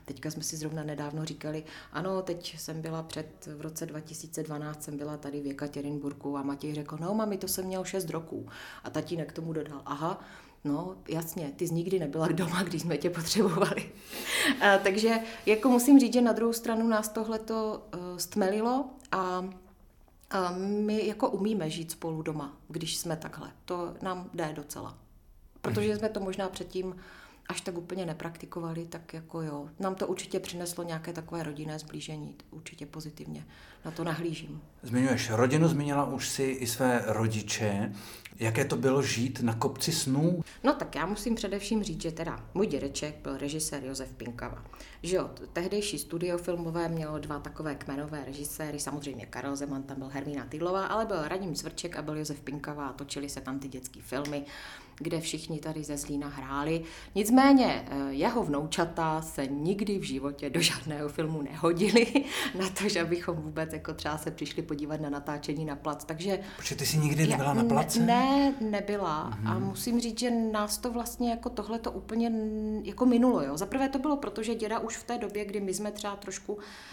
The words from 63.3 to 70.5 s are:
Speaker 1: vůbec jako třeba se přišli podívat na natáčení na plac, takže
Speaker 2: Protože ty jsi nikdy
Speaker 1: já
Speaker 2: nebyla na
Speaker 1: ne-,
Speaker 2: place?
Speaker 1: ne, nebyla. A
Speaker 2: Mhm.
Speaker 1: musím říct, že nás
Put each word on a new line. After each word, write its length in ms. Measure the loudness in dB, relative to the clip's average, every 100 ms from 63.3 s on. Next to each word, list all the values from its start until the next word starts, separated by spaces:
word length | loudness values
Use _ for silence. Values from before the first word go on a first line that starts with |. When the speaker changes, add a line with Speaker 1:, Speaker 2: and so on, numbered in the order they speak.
| -2
Speaker 1:
vůbec 360 | -2 -4 -4
jako 220 | -4 -6
třeba 240 | -4 -2 -2
se 120 | -4
přišli 320 | -4 -6 -4
podívat 380 | -4 -4 -2 -2
na 100 | -2
natáčení 540 | -4 -4 -4 -2 -2
na 120 | -2 -4
plac, 280 | -4 -4
takže 340 | -6 -4 0 0 -2 -6
Speaker 2:
Protože 180 | -4
ty 120 | -2 2
jsi 120 | 4
nikdy 240 | 4 6
Speaker 1:
já 60 | 4
Speaker 2:
nebyla 240 | 4 4
na 80 | 4
Speaker 1:
ne-, 60 | 6
Speaker 2:
place? 320 | 6 4 4
Speaker 1:
ne, 540 | 6 8 8 6 6 4
nebyla. 800 | 0 0 0 0 0 0 -2 -2 0
A 80 |
Speaker 2:
Mhm. 100 | 2 0
Speaker 1:
musím 320 | -2 2 2
říct, 180 | 2 0
že 120 | 2
nás 480 | 4 4